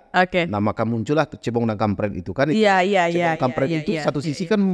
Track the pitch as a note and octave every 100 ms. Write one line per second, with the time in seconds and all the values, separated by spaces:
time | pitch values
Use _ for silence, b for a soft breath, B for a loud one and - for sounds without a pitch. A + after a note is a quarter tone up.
0 | _ F3+ F#3 F3+ E3+ G#2 D3 - A2+ A#2
1 | A2+ D3+ D3 - - A#2 A#2 G#2 A2 F#2+
2 | G#2 F2+ F2+ F#2 C#3+ A3 G#3 F#3+ F#3 G3
3 | E3+ F3 E3+ D#3+ C3 D#3 C3+ D#3+ D#3 D#3+
4 | D3 C#3+ C3+ C#3 F3+ G#3 G3